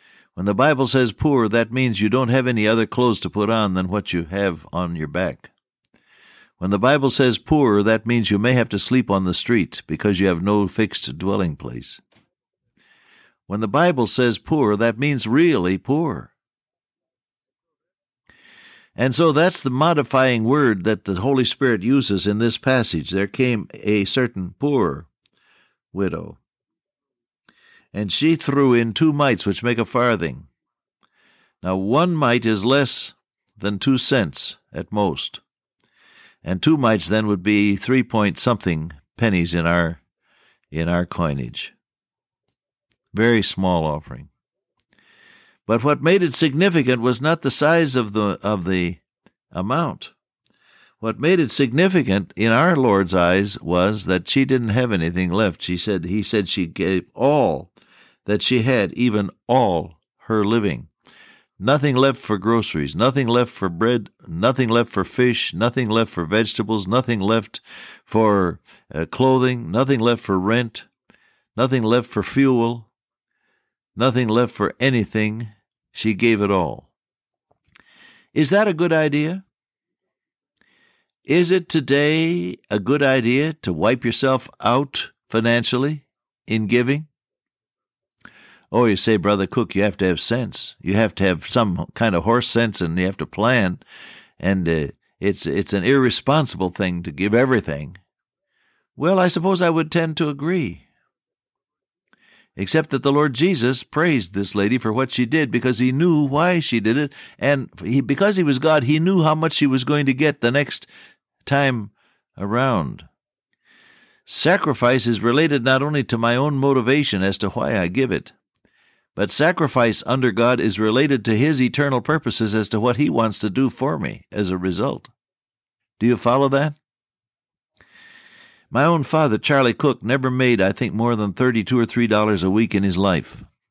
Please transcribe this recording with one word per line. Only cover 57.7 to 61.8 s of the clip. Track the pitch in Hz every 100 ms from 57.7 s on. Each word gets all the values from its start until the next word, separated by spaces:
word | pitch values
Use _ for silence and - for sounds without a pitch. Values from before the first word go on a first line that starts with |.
| _ _ _ _ _ -
that | 104
she | - 127
had, | 117 123 95
even | - 123 104 101 - -
all | 127 110 85 85 - _ _ -
her | 110
living. | 101 113 101 62 - _ - - - _ _ -
Nothing | 104 143